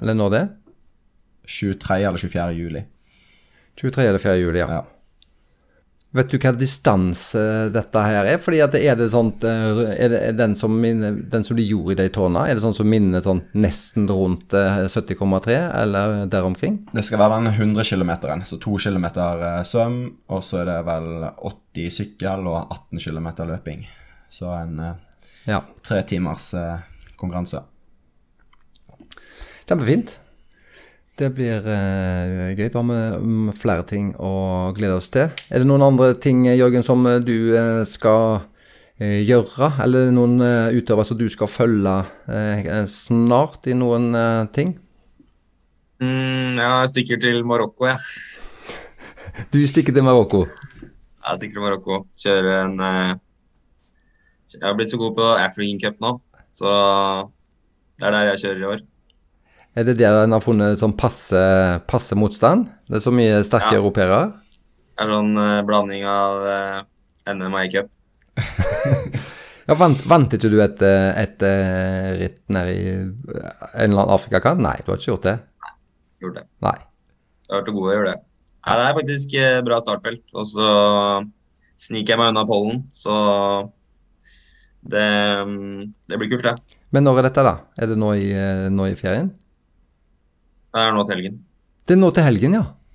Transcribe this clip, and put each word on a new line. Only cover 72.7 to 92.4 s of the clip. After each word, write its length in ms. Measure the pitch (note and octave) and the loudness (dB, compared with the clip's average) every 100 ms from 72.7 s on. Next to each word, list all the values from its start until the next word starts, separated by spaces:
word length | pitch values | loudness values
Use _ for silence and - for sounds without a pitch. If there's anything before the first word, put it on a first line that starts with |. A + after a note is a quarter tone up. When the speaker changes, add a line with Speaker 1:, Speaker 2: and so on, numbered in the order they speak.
Speaker 1:
i, 140 | F#2 F#2 | -2 -4
eh, 640 | F#2+ F#2+ A2 C3 - - - - | -4 -6 -10 -12 -12 -12 -16 -10
en 160 | - G#2+ | 0 2
eller 140 | G2+ | 4
annen 100 | G2+ | 4
Afrikakant? 460 | G2 - F#2 B2+ F3 | 2 2 0 2 2
Nei, 160 | G2 - | 0 -2
du 80 | - | -6
har 40 | F#2+ | -6
ikke 160 | - | -4
gjort 100 | G#2 | -2
det. 180 | F#2 A2 - - | -2 -4 -8 -20
Speaker 3:
Nei, 120 | - - _ _ _ - | -20 -20 _ _ _ -14
gjort 120 | F#2 - | -14 -14
det. 80 | - - | -18 -6
Speaker 1:
Nei. 140 | - - - _ _ _ _ _ - | -4 -4 -10 _ _ _ _ _ -8
Speaker 3:
Du 60 | |
har 80 | G2 | -6
vært 120 | G2 | -4
god 140 | G2+ F#2+ | -4 0
å 40 | G#2 | 0
gjøre 80 | F#2+ | -2
det. 80 | F2+ _ _ _ _ - | -4 _ _ _ _ -2
Nei, 100 | A2 | 2
det 80 | B2+ | 2
er 80 | |
faktisk, 400 | D3+ C#3+ C#3+ C#3 | 0 -2 -6 -4
eh, 260 | C#3 C3 B2+ | 0 2 2
bra 180 | B2 A#2 | 0 -2
startfelt, 420 | A2+ G2 A2+ A#2 _ | -2 -6 -6 -10 _
og 120 | - G#2+ | -10 -8
så 220 | G#2 G#2+ G#2 G#2 G#2 G2+ G2+ G#2 _ _ _ _ - | 0 4 4 4 4 2 -2 -4 _ _ _ _ -12
sniker 280 | - A2 G#2+ | -8 -6 0
jeg 40 | A2+ | 2
meg 100 | A#2 | 4
unna 140 | A2 G#2+ | 2 0
pollen, 380 | G#2 G#2 A#2+ C3+ | 0 0 -4 -8
så 800 | - G#2 G#2+ G#2 G2+ G2+ G2+ G#2 _ _ _ _ _ _ _ _ _ _ _ - | -10 -4 0 2 2 0 -2 -6 _ _ _ _ _ _ _ _ _ _ _ -6
det, 140 | G#2 G#2 G#2 G#2 G2+ G2+ | -2 0 2 0 -2 -4
mm, 460 | G2+ G2+ G2 G#2 - - | -8 -10 -12 -14 -16 -10
det 100 | G#2 | -6
blir 120 | G#2+ | -4
kult, 120 | B2 | -2
det. 120 | A#2+ A#2+ _ _ - | -2 -4 _ _ -2
Speaker 1:
Men 120 | C#3 | 2
når 140 | C#3 B2+ | 4 4
er 40 | C3 | 2
dette 160 | C3 | 4
da? 120 | C3 E2+ - - | 2 2 -8 -6
Er 100 | A2+ | -2
det 120 | A2 | 0
nå 160 | G#2+ G#2 | 0 0
i, 140 | G2 | -2
eh, 360 | G2 G2 F#2+ F#2+ | -2 -2 -2 -2
nå 160 | G2 F#2+ | 0 -2
i 40 | |
ferien? 360 | F#2+ F#2 G#2+ F#3 - _ _ _ _ _ _ _ _ _ _ _ _ _ | -2 -2 -2 -2 -8 _ _ _ _ _ _ _ _ _ _ _ _ _
Speaker 3:
Det 60 | A2+ | 0
er 100 | A2+ | 0
nå 120 | G#2 G#2 | 2 -2
til 100 | F#2+ | -4
helgen. 220 | F#2+ G#2+ - _ _ _ - | -8 -12 -20 _ _ _ 2
Speaker 1:
Det 80 | F3+ | 6
er 40 | |
nå 120 | F#3 | 6
til 100 | F3 | 4
helgen, 280 | D3+ G#2+ | 4 4